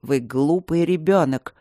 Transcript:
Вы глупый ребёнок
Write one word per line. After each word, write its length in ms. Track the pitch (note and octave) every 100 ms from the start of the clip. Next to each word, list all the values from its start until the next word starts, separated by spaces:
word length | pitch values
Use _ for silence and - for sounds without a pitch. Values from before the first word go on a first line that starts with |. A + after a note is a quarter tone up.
Вы 180 | - C#3
глупый 640 | A#2+ B2+ C#3+ F3 F3+ E3+
ребёнок 680 | E3+ F3+ D#3+ G3 D3 C3+ - _